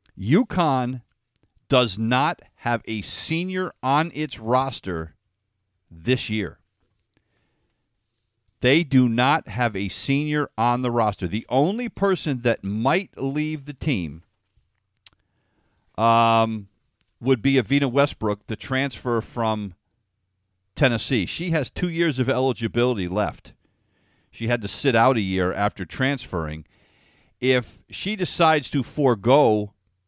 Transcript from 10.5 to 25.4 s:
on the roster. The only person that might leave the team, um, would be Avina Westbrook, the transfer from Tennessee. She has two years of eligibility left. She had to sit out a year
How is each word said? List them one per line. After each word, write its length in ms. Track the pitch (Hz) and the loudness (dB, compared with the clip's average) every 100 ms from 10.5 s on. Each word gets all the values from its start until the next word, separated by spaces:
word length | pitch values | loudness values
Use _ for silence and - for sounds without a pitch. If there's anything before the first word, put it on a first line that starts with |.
| - | -2
on 240 | 120 120 | 0 0
the 100 | 127 | 0
roster. 380 | 117 107 - 87 | 0 0 -2 -4
The 180 | 107 - | -4 -2
only 400 | 127 160 220 240 | 0 2 0 -6
person 500 | - 196 185 160 131 | -2 0 0 -2 -2
that 220 | 120 113 | 0 0
might 460 | 98 107 117 113 98 - | -2 -2 0 0 -2 -6
leave 480 | 135 147 156 156 139 | -4 -2 -4 -6 -10
the 80 | |
team, 480 | 139 147 113 80 80 - _ _ _ _ _ _ _ - _ _ _ _ _ _ _ _ - | -6 -2 -2 -2 -8 -18 _ _ _ _ _ _ _ -20 _ _ _ _ _ _ _ _ 0
um, 720 | 113 117 113 113 113 110 98 _ _ _ _ _ | 4 4 6 4 2 -2 -10 _ _ _ _ _
would 200 | 120 127 | 0 2
be 140 | 117 | 2
Avina 360 | 127 104 139 135 | 2 2 2 2
Westbrook, 560 | 127 143 - 110 101 - | 2 0 0 -4 -4 -6
the 100 | 110 | -10
transfer 640 | - 131 139 - 127 117 | -6 -4 -4 -6 -2 -2
from 540 | - 123 113 107 101 87 _ _ _ _ _ _ _ _ _ | -2 -2 -2 -2 -6 -12 _ _ _ _ _ _ _ _ _
Tennessee. 500 | - 156 120 - 127 87 | 2 2 2 0 -2 -2
She 240 | - 180 | -4 -2
has 200 | 160 127 | -2 -4
two 180 | - 175 | -4 -4
years 300 | 165 170 127 | 0 0 0
of 100 | 123 | 0
eligibility 800 | 123 131 104 113 120 123 117 87 | 0 0 -2 -2 0 0 0 -2
left. 460 | 95 92 - - - _ _ _ _ _ _ _ | -2 -4 -6 -18 -20 _ _ _ _ _ _ _
She 180 | - 113 | -6 -2
had 120 | 123 | -2
to 60 | 101 | -2
sit 280 | - 139 113 | -2 2 4
out 200 | 123 123 | 4 4
a 40 | |
year 320 | 95 92 | 0 0